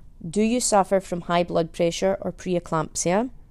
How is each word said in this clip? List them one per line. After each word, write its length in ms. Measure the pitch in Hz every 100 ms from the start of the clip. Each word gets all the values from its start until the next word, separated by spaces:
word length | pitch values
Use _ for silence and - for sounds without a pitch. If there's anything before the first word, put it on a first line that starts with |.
| - - 165
Do 160 | 196
you 200 | 220 247
suffer 400 | 240 208 185 196
from 200 | 180 175
high 220 | - 175
blood 300 | 175 170 165
pressure 440 | - 170 170 190 196
or 100 | 185
preeclampsia? 1000 | 175 - 175 - 165 151 - 170 185 254 - -